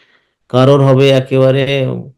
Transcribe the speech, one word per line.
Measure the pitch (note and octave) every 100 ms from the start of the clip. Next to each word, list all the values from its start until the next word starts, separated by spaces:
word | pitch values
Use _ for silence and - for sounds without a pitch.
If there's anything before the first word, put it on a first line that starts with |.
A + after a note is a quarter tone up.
| _ _ _ _ _
কারোর | B2+ C3 C#3+
হবে | C3+ C3+ C#3
একেবারে | C3 C3 C3 C3 C3+ C3+ C#3 B2+ A#2+ C3+